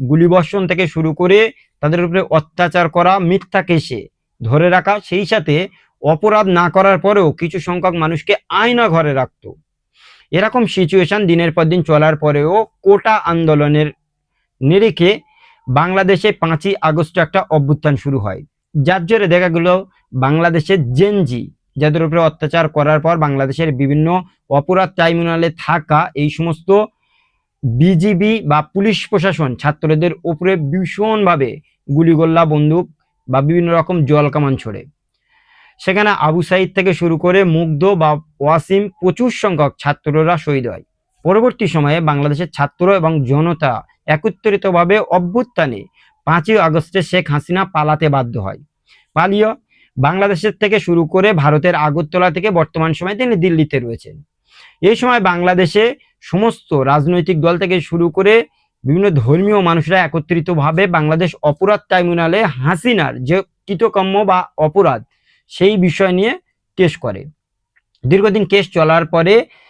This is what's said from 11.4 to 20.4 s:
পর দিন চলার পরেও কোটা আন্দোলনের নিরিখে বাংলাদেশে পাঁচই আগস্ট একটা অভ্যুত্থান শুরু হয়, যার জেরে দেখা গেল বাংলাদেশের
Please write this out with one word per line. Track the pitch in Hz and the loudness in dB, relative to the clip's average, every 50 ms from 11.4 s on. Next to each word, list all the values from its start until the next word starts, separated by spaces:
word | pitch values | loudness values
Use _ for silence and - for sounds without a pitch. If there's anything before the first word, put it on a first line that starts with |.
| 170 170 156 | 2 0 0
পর | 175 165 | 0 0
দিন | 156 165 180 160 | 0 0 0 0
চলার | - 156 151 156 156 156 | 2 2 2 4 2 0
পরেও | 151 156 151 147 147 147 156 185 214 220 - _ _ - | 0 0 0 0 0 0 0 0 0 -2 -2 _ _ 2
কোটা | 196 202 202 - 226 220 208 - | 4 4 4 4 2 0 0 0
আন্দোলনের | 160 170 165 165 160 151 147 147 147 147 151 151 151 - _ _ _ _ _ _ _ _ _ _ _ _ - | -2 -2 0 0 2 2 2 2 2 2 0 0 -2 -6 _ _ _ _ _ _ _ _ _ _ _ _ -4
নিরিখে | 131 135 170 196 214 220 156 - 170 180 208 - - _ _ _ _ _ _ _ _ | 0 2 4 4 4 2 2 2 0 0 0 0 -6 _ _ _ _ _ _ _ _
বাংলাদেশে | - 123 139 156 180 185 190 190 185 196 175 - 214 208 - | -4 -2 0 0 0 0 0 2 2 2 2 2 0 0 0
পাঁচই | - 165 165 156 - 196 196 - - | -2 -2 -2 -2 -2 -4 -4 -2 -2
আগস্ট | 160 156 160 165 - - 185 | -2 0 0 -2 -2 -2 -2
একটা | 165 156 - 190 185 - | -2 -2 -2 -4 -2 0
অভ্যুত্থান | 160 156 139 139 147 147 - - 143 | 0 0 0 0 0 0 0 0 -2
শুরু | 120 - 143 139 131 | -2 -2 -4 -4 -4
হয়, | 101 104 92 90 - - _ _ _ _ - | -4 -6 -8 -10 -12 -18 _ _ _ _ -4
যার | 151 135 147 180 190 170 | -2 0 0 0 0 0
জেরে | 165 226 220 202 180 | 0 0 0 2 2
দেখা | 170 180 185 180 165 | 2 2 2 2 0
গেল | 170 170 180 180 190 190 190 _ _ _ _ - | 0 0 2 0 0 -2 -6 _ _ _ _ -6
বাংলাদেশের | 131 127 139 151 160 | -2 0 0 2 2